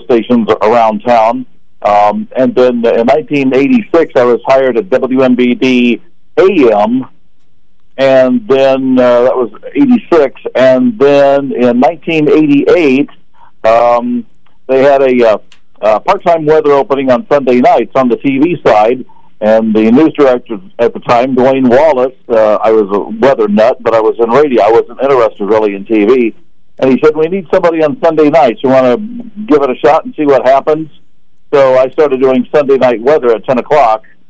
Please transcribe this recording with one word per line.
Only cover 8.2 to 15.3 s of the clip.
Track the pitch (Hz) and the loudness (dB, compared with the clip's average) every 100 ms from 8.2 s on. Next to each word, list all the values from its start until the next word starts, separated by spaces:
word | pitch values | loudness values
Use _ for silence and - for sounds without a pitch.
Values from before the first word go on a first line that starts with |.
| 127 123 107 | 2 0 0
then, | 135 135 135 131 127 | 0 2 0 0 0
uh, | 123 120 | 2 2
that | 127 127 | 0 -2
was | 113 - - | -6 -8 -8
eighty-six, | 139 135 120 - 165 135 - - | -2 2 0 2 0 0 -4 -8
and | 120 131 127 127 107 | 0 2 2 0 0
then | 139 143 139 139 139 | 2 2 2 0 -2
in | - 123 120 | -2 0 0
nineteen | 147 165 - 160 147 | 0 -2 -6 -2 0
eighty-eight, | 147 151 143 - 170 147 131 143 - - - - - | 2 2 2 2 2 2 0 -4 -10 -20 -20 -20 -4
um, | 110 117 120 120 123 120 - - - - - | 0 2 2 0 -2 -6 -8 -18 -20 -16 -4
they | 131 | 0
had | 139 139 | 2 2
a, | 135 127 113 | 2 2 2